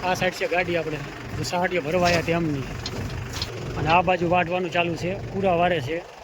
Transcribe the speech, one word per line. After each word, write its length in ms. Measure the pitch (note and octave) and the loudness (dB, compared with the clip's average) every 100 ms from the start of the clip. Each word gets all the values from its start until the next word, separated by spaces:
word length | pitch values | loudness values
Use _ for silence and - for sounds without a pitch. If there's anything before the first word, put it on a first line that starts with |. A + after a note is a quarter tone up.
આ 100 | F3+ | 0
સાઈડ 200 | F#3 F#3 | 2 0
છે 140 | F3 F#3 | 0 0
ગાડી 300 | E3+ F3 E3+ | 0 0 0
આપણે, 200 | D#3+ D3+ C#3 - - - | -2 -6 -8 -10 -8 -6
જે 60 | |
સહાટીઓ 380 | - F3+ F3+ F3+ | -2 0 2 0
ભરવા 260 | D3 F3+ F3 | 0 2 4
આવ્યા 140 | E3+ | 4
તેમની. 420 | D#3+ E3 D#3+ C#3+ B2+ - - - - - - - - - - - | 2 2 2 0 -4 -6 -8 -6 -6 -6 -6 -6 -6 -6 -6 -2
અને 120 | D#3 | 4
આ 120 | E3+ | 4
બાજુ 280 | F3+ F3+ E3+ | 6 2 4
વાઢવાનું 420 | F3+ E3+ F3+ F3+ | 2 2 0 0
ચાલુ 240 | F3 E3+ D#3+ | 0 0 -2
છે, 380 | E3+ G3 - | -4 -4 -6
પૂરા 220 | G3 F#3+ E3+ | 0 2 4
વારે 260 | F3 F3 | 4 2
છે. 360 | C3+ E3 F#3 - | -2 -6 -8 -18